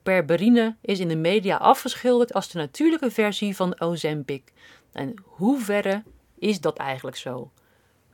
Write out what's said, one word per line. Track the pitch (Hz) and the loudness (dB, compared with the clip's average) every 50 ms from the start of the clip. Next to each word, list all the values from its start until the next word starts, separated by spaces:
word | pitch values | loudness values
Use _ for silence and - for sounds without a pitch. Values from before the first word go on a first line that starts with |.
| - | -2
berberine | 185 190 185 165 139 165 170 185 233 240 233 220 220 220 - | 0 2 2 2 2 2 2 4 6 6 6 4 2 -2 -6
is | - - 202 185 | -4 -4 -2 -2
in | 185 165 | 0 -2
de | 160 | 0
media | 160 160 170 196 220 185 196 165 | 0 2 2 2 2 2 0 0
afgeschilderd | 147 - - 269 - - 254 - - - 247 247 240 240 233 - | 2 6 4 4 4 2 -8 -8 -4 0 2 4 4 2 2 0
als | 196 185 - | -4 -4 -4
de | - 170 | -6 -6
natuurlijke | 151 139 - - 294 330 320 302 - 240 | -6 -6 -2 0 2 2 2 2 0 -2
versie | 214 - 214 208 196 - 214 202 190 | 0 0 0 0 0 -2 -4 -4 -2
van | - 185 180 180 - | -2 -2 -2 -2 -2
Ozempic. | 175 170 175 156 - 156 151 151 135 - 143 135 - _ _ _ - - - - _ _ - | -2 -2 -2 -2 -2 -2 -2 -4 -4 -6 -8 -10 -10 _ _ _ -20 -20 -20 -20 _ _ -10
En | - 139 131 - - - | -8 -8 -8 -8 -12 -16
hoeverre | _ - - 180 220 285 277 226 190 202 202 196 196 190 208 220 - - _ _ _ _ - | _ -8 -2 0 2 2 2 0 0 0 0 0 0 -2 -2 -4 -10 -18 _ _ _ _ -4
is | - 208 214 180 | -2 -2 -2 0
dat | 147 160 - | 0 -2 -2
eigenlijk | - - 139 131 127 - 131 131 | -2 -4 -6 -6 -8 -8 -10 -10
zo? | - - 131 123 127 135 139 _ _ _ _ _ _ _ _ _ _ _ _ | -10 -10 -8 -8 -8 -10 -14 _ _ _ _ _ _ _ _ _ _ _ _